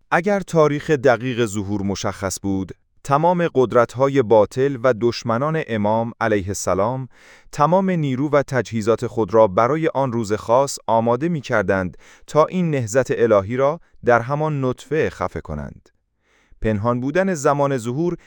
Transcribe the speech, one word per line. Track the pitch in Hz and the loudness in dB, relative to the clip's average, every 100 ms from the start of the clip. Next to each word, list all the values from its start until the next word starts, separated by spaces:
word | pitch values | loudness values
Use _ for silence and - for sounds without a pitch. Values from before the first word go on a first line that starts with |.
| - | -2
اگر | 160 185 202 | -2 0 -2
تاریخ | 180 165 151 147 - | 0 2 4 2 0
دقیق | 147 127 113 127 117 | 2 4 2 0 -2
ظهور | 117 104 98 104 | -2 -2 -4 -4
مشخص | 98 95 104 - 95 - | -4 -4 -6 -4 -6 -4
بود، | 98 95 92 - _ _ | -4 -4 -4 -12 _ _
تمام | - 143 170 180 165 | -2 0 2 0 0
قدرت‌های | 131 120 120 117 120 135 135 | 2 2 4 2 2 0 2
باطل | 110 113 101 127 139 131 | 4 4 4 0 -2 0
و | 131 110 | 0 2
دشمنان | 120 - 120 113 147 160 143 | 0 -2 -2 -2 -2 -4 -4
امام | 113 104 110 117 - | -2 0 0 -2 -2
علیه | 113 104 95 | 0 0 -2
السلام | 98 - 90 107 131 127 _ - - - | -6 -2 0 0 -2 -10 _ -20 -20 -10
تمام | - 151 185 190 | -2 2 2 0
نیرو | 175 147 127 147 | -2 -2 -2 0
و | 143 | 0
تجهیزات | 135 131 107 117 104 110 117 | 0 -2 -2 -2 0 0 -2
خود | - 101 | -4 2
را | 113 110 | 4 4
برای | 92 117 160 160 | 4 0 0 -2
آن | 131 135 | -2 -2
روز | 113 101 | -2 -4
خاص | 104 - 123 139 - - | -4 2 2 2 -4 -2
آماده | 113 117 120 165 | 0 2 0 -2
می‌کردند | 160 - 113 98 98 90 - - - - | -4 -2 -2 0 0 -2 -8 -20 -20 -4
تا | 147 | 0
این | 156 185 175 | 2 0 -2
نهضت | 143 110 127 127 | -2 -2 -2 0
الهی | 110 117 101 95 123 | 2 4 4 2 -2
را | 139 165 _ _ | -2 -2 _ _
در | 117 117 | 2 2
همان | 117 147 156 143 | 2 -4 -4 -2
نطفه | 131 123 - 156 107 | -4 -4 -6 -4 -4
خفه | - 92 82 | -4 -8 -8
کنند. | - 76 67 - _ _ _ _ _ _ _ - | -10 -10 -10 -16 _ _ _ _ _ _ _ -6
پنهان | 113 104 117 123 | -2 0 0 -2
بودن | 131 170 190 | -2 0 0
زمان | 170 147 143 139 135 | 0 0 2 0 -2
ظهور | 113 131 175 170 | -4 -4 -4 -6